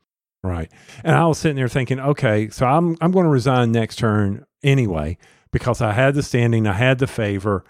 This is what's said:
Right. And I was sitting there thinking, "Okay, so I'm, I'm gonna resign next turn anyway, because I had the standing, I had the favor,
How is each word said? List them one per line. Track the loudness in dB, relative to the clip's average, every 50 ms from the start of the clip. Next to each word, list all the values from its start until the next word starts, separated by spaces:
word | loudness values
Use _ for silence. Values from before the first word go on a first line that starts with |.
| _ _ _ _ _ _ _ _
Right. | -6 -6 -6 -6 -6 -10 _ -20 -20 -20 -18 -6 -2
And | 0 2
I | 4 4
was | 2 2 0
sitting | 0 -2 -2
there | -2 -2 -2
thinking, | -2 -2 -2 -2 -4 -2
"Okay, | -2 -2 -2 0 2 0 2 0 0 -2
so | -4 -2 0
I'm, | 2 2 2 2 0 0 0
I'm | 0 2
gonna | 2 2 4 4
resign | 2 2 2 2 2 2 2 2
next | 2 0 0 -2 -4
turn | -2 0 0 2 2 2 0 -2 -4 -10 _ _ _
anyway, | -2 0 0 0 0 0 -2 -4 -4 -6 -6 -10 _ _ _ _ _ _
because | -6 -4 -2 -2 -2 -2
I | -2 -2
had | 0 2 2 2 2
the | 0
standing, | -2 -2 0 0 2 2 2 2 2
I | 0
had | 0 2 2 2 2 0
the | -2
favor, | -4 -4 -4 -4 -4 -4 -2 -2 -2 -2 -2 -4